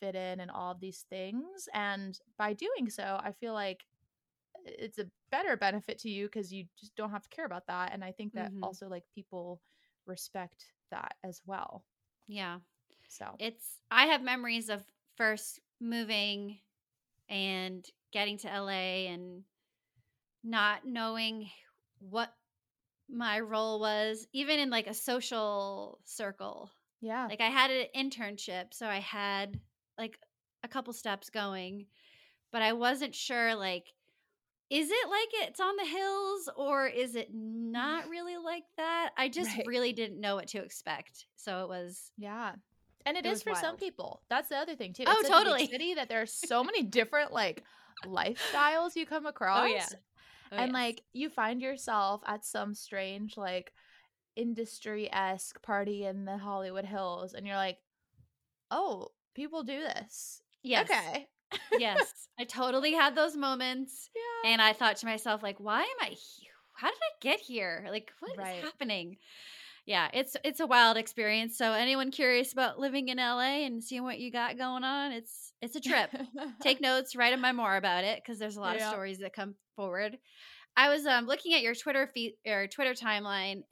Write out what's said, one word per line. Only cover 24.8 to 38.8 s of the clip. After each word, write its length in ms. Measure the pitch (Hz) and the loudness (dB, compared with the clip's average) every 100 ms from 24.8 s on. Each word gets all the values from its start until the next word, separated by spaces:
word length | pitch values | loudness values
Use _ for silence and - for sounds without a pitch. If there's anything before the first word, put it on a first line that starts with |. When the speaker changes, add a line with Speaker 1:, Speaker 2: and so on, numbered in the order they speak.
| 220 | 0
Speaker 2:
a 60 | |
social 1040 | 226 - 254 247 233 214 202 196 196 202 - | -4 -2 -2 0 -2 0 0 -2 -6 -10 -14
circle. 640 | - - 202 196 196 - 190 _ _ _ | -14 -8 -6 -6 -10 -10 -14 _ _ _
Speaker 1:
Yeah. 300 | 226 226 240 | -6 -4 -2
Speaker 2:
Like, 100 | 208 | 2
I 80 | 226 | 4
had 200 | 269 269 | 8 6
an 180 | 262 240 262 | 6 0 -2
internship, 800 | 269 262 208 202 - 180 180 | -2 -2 -6 -6 -6 -6 -8
so 140 | - 226 | -6 -4
I 100 | 196 | -4
had, 600 | 185 214 202 196 202 202 - _ _ - | -4 -4 -2 -2 -2 -6 -12 _ _ -10
like, 200 | 226 - _ _ _ _ | -10 -10 _ _ _ _
a 40 | 240 | -8
couple 240 | 269 247 | -6 -6
steps 360 | 233 220 196 - | -6 -4 -4 -4
going, 580 | 220 202 190 185 202 202 _ _ - _ _ _ | -4 -4 -4 -6 -10 -14 _ _ -20 _ _ _
but 100 | 233 | 2
I 120 | 220 | 4
wasn't 400 | 233 240 262 269 | 4 4 2 -2
sure, 400 | - - 240 233 220 | -4 -2 2 2 2
like, 380 | 190 180 - _ _ _ _ _ _ _ - | 0 -4 -6 _ _ _ _ _ _ _ -2
is 200 | 277 302 | 2 2
it 180 | 440 - | 2 2
like 380 | 403 453 453 - | 0 0 0 -2
It's 120 | - | 0
on 160 | 381 403 | 0 0
the 100 | 349 | -2
Hills 640 | 349 392 392 392 403 330 - | 0 0 0 -2 -4 -6 -4
or 300 | 277 277 269 | 0 2 2
is 280 | 240 254 233 | 0 -2 -2
it 140 | - | -6
not 760 | 220 220 226 233 233 269 320 302 | -8 -8 -6 -4 -2 0 -2 -4
Speaker 1:
<laughs> 0 | |
Speaker 2:
really 280 | 339 349 349 | -6 -6 -6
like 260 | 330 339 339 | -6 -6 -8
that? 340 | - | -4